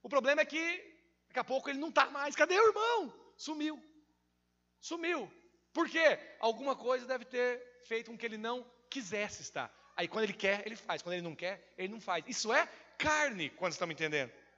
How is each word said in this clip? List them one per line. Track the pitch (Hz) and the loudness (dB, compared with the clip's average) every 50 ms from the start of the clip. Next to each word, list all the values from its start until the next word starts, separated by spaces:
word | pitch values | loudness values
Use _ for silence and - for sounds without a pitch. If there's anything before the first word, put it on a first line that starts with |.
O | _ 240 | _ 2
problema | 269 277 226 262 285 302 302 | 2 2 4 4 4 4 2
é | |
que | 294 285 311 320 339 349 370 - - - - _ _ _ _ _ | 2 0 -2 -2 -2 -4 -4 -8 -16 -20 -20 _ _ _ _ _
daqui | _ - 254 | _ -4 -4
a | 233 | -2
pouco | - 254 269 - 285 | 0 -2 -2 -2 -2
ele | 277 269 | -4 -4
não | 285 330 | -4 2
tá | 233 294 277 - | 6 6 4 6
mais. | 262 285 277 294 - | 4 -4 -4 -4 4
"Cadê | - 302 330 359 | 4 4 6 8
o | 381 453 440 | 8 8 8
irmão?" | 427 415 427 466 480 453 370 240 - - - - _ | 6 4 2 2 2 2 0 -2 -8 -14 -20 -20 _
Sumiu. | _ - - 311 302 294 311 311 269 - - _ - _ _ _ _ _ _ _ _ _ _ _ _ _ _ _ _ | _ -10 -8 -6 -4 -4 -4 -4 -6 -14 -20 _ -20 _ _ _ _ _ _ _ _ _ _ _ _ _ _ _ _
Sumiu. | - - 320 339 330 339 349 311 220 175 - - _ - _ _ _ _ _ | -10 -8 -8 -4 -2 -2 -2 -2 -4 -8 -12 -20 _ -20 _ _ _ _ _
Por | 311 339 - | 0 0 2
quê? | - 320 330 302 208 - - - - - | 2 6 6 6 6 4 -2 -14 -12 0
Alguma | - 226 226 202 262 277 262 | 0 0 0 0 0 -2 -2
coisa | - - 233 262 254 247 | -2 0 0 0 0 0
deve | 233 262 254 233 | -4 -6 -6 -6
ter | - - 247 247 247 247 240 - - - - - - | -6 -2 0 0 0 0 -4 -8 -16 -20 -20 -10 -4
feito | 226 226 233 226 | -4 -4 -4 -6
com | 233 | -12
que | 196 - | -8 -8
ele | 233 214 220 | -8 -6 -6
não | 214 226 240 254 247 - _ _ _ _ | -4 -4 -4 -4 -6 -12 _ _ _ _
quisesse | - 277 247 180 180 208 208 208 - - 147 | -8 -8 -8 -6 -4 -4 -4 -4 -6 -10 -14
estar. | - - 147 127 113 - - - - _ | -10 -6 -6 -6 -6 -8 -18 -20 -14 _
Aí | - 175 | -4 -4
quando | 175 - 214 220 | -2 0 0 0
ele | 208 190 | 0 -2
quer, | - - 196 196 202 208 | 0 0 0 0 0 -2
ele | 214 226 | -10 -12
faz. | 220 - - 175 151 - | -14 -6 -6 -6 -6 -4
Quando | 175 180 | -6 -6
ele | 180 175 | -6 -6
não | 170 156 | -8 -8
quer, | - 175 180 196 185 - - _ | -6 -6 -8 -8 -8 -14 -20 _
ele | - 185 190 | -8 -8 -8
não | 190 - | -8 -10
faz. | 180 - 185 165 160 - | -6 -4 -4 -4 -2 -4
Isso | 247 - - 220 226 | -6 -6 -2 2 2
é | 285 339 - - - - - - | 2 2 2 -4 -20 -20 -20 -8
carne, | _ - 302 302 302 302 285 240 190 160 135 | _ 0 2 4 4 2 0 0 -2 -4 -6
quando | - - 180 180 156 | -4 -2 -2 -2 -2
estão | - 185 170 | -2 -4 -4
me | 160 | -2
entendendo. | 135 160 156 151 147 135 120 - - - _ _ | -2 -2 0 0 0 -2 -2 -6 -18 -20 _ _